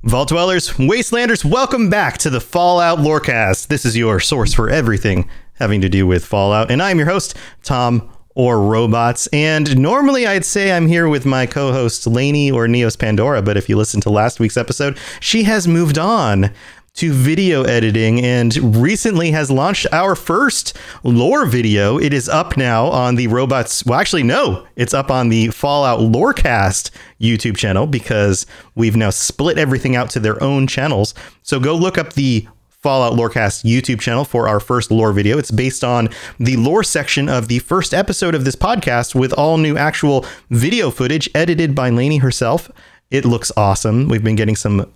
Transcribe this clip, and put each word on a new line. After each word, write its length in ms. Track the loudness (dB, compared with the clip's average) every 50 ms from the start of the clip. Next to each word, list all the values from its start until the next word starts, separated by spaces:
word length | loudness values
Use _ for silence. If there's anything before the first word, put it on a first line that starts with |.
| 0
Vault 220 | 0 0 0 0 0
Dwellers, 420 | 0 0 2 2 0 0 -2 -2 -2
Wastelanders, 680 | 0 2 2 2 0 0 -2 -2 -2 0 0 0 0 0
welcome 460 | 0 0 0 0 0 0 0 0 2
back 260 | 2 0 0 -2 -2 -4
to 120 | -4 -2
the 100 | -2 -4
Fallout 580 | -6 -2 -2 2 2 4 4 4 4 2 2 2
Lorecast. 680 | 2 2 2 0 0 0 0 0 2 0 0 -2 -2
This 180 | -4 -4 -2 -2
is 120 | -2 0
your 240 | 2 0 2 2 0
source 340 | 0 0 0 0 2 2 2
for 160 | 2 2 2
everything 580 | 0 2 2 2 0 0 0 0 0 0 0 -2 -6 -14 -16 -18 -8
having 260 | -4 -2 0 0 2
to 80 | 0 2
do 180 | 2 2 4
with 180 | 4 2 0 0
Fallout, 460 | -2 -2 0 2 2 2 0 0 0
and 100 | 0 0
I'm 180 | 0 0 0 2
your 100 | 2 0
host, 260 | 0 -2 -4 -6 -12 -14 -18 -20 -20 -18 -6
Tom 440 | -4 -2 0 0 2 0 0 -2 -6 -18 -20 -20 _ _
or 240 | 0 2 2 4 4
Robots. 640 | 2 2 2 2 2 2 2 2 2 0 0 -2 -4 -2
And 440 | 0 0 2 2 2 0 0 2 2 2
normally 460 | 2 2 2 2 2 2 2 2 0
I'd 180 | 0 0 -2 -2
say 260 | -2 -2 0 0 2
I'm 140 | 2 2 2
here 220 | 2 2 2 2 2
with 180 | 0 0 0
my 200 | 0 0 0 -2
co-host, 600 | -2 -4 -4 -2 0 0 0 0 -2 -2 -4 -4
Lainey 440 | -2 0 0 0 0 0 0 0 0
or 160 | 0 0 0 2
Neos 280 | 2 2 2 0 -2 -2
Pandora, 440 | -2 0 0 0 2 2 0 0
but 140 | 0 0 0
if 120 | -2 0 0
you 80 | 0
listened 280 | 0 0 0 -2 -2 -2
to 60 | 0
last 280 | 2 2 2 0 0 0
week's 180 | -2 -2 0
episode, 400 | -2 -4 -4 -4 -4 -4 -4 -4 -6 -12 -16 -16 -10
she 240 | -4 -2 0 2 2
has 220 | 2 0 2 2
moved 320 | 2 2 2 2 2 0 0
on 520 | 0 0 0 2 2 2 2 2 0 0 -2 -6 -20 -20 -20 -20 _ _ _
to 180 | -4 -2 0
video 500 | 0 2 2 2 2 2 2 2 2 2 2
editing 600 | 2 2 2 2 2 2 2 2 2 2 2 2
and 320 | 2 2 2 2 0 0 0 0 2 2
recently 540 | 2 2 2 0 0 -2 0 0 0 0 0
has 200 | 0 0 0 0
launched 360 | 0 0 0 0 -2 -2 -2 -2
our 220 | 0 0 0 0 -2
first 580 | -4 -2 -2 0 0 0 0 -2 -2 -6 -8 -12 -12 -18 -20 -20 -8
lore 420 | -2 0 2 2 2 2 2 2 0
video. 540 | 0 0 0 0 2 2 2 2 2 2 0
It 160 | 0 0 0
is 120 | -2 -2
up 300 | -2 -2 -2 -2 -2 -2
now 300 | -2 0 0 2 2 0
on 300 | 0 0 0 0 0 0
the 100 | 0 0
Robots, 580 | 0 0 0 0 0 0 -2 -2 -4 -6 -4 -2
well, 160 | 0 0 0
actually, 220 | 0 0 0 0
no, 440 | 0 0 0 0 0 -2 -2 -6 -8 -16 _
it's 180 | -6 -4 -2 -2
up 160 | -4 -2 0
on 180 | 0 0 2 2
the 200 | 2 2 2 0
Fallout 520 | -2 -4 -2 -2 0 0 2 0 2 2
Lorecast 920 | 2 2 2 2 2 0 2 2 2 2 2 2 0 0 0 -4 -6 -8 -14 -16 -20 -20 _ _
YouTube 380 | -2 0 0 0 -2 -4 -4 -2
channel 280 | -2 0 0 0 0
because 600 | 0 -2 -4 -2 -2 0 0 2 2 0 -2 -4 -10 -16 -20 -20 -14 _
we've 220 | 0 0 2 2
now 140 | 2 0 0
split 480 | -2 -2 -4 -6 -4 -2 -2 -2 0 0
everything 360 | 0 0 0 -2 0 0 0
out 140 | 0 -2 -2
to 100 | -4 -2
their 220 | -2 -2 -2 -2
own 240 | -2 0 0 0 0
channels. 460 | 0 -2 -2 -2 -2 0 0 -2 -2 -4 -14 -20 -20 -20 _
So 180 | _ -4 -4 -2
go 160 | 0 -2 0
look 220 | 0 0 0 0 -2
up 160 | -6 -4 -4
the 340 | -2 -2 0 0 -2 -4 -6 -18 _ _ _
Fallout 420 | _ _ -2 0 0 2 2 2
Lorecast 500 | 2 0 0 0 0 0 -2 -2 -2 -2 0 0
YouTube 300 | 0 0 0 -2 -6 -4
channel 240 | -4 -2 -2 -2 -4
for 240 | -2 -2 -2 0 0
our 100 | 0 -2
first 320 | -2 -2 -2 -2 0 0
lore 220 | 0 2 2 2
video. 240 | 2 2 2 2 2
It's 140 | 0 -2 -2
based 340 | -2 -2 -2 -2 -2 -2 -2
on 240 | 0 0 0 0 -2 -4 -8 -18 -18 -8 -4
the 160 | -2 0 0
lore 260 | 2 2 2 2 2
section 460 | 0 0 -2 -4 -2 -2 -2 -2 0 0
of 200 | -2 -2 -2 -2
the 100 | -2 -4
first 340 | -2 -2 -2 -2 -2 0
episode 420 | -2 -2 -2 -2 -2 -2 -2 -2 0
of 120 | 0 -2
this 100 | -2 -2
podcast 580 | -2 -2 -2 -2 -2 -2 -2 -2 -2 -2 0 0
with 200 | 0 0 0 0
all 240 | 0 2 2 2 2
new 180 | 2 0 0
actual 480 | 0 -2 -2 -2 0 0 2 2 0 -2 -4 -16 -20 _ _
video 420 | -2 0 0 2 0 0 0 -2
footage 380 | -2 -2 -2 -2 0 -2 -4 -2 -2
edited 400 | -2 0 0 0 0 0 0 0
by 160 | 0 0 0
Lainey 280 | 0 0 0 0 2 2
herself. 520 | 2 0 0 0 -2 0 0 -2 -4 -8 -20 -20 -20 -20 -20 _ _ _
It 160 | -4 0 2
looks 260 | 2 0 0 -2 -4 -2
awesome. 540 | 0 2 2 2 0 0 0 0 2 2 0
We've 160 | 0 0 0
been 120 | 0 2
getting 200 | 2 2 0 -2
some 340 | -2 0 0 0 0 -2 -4 _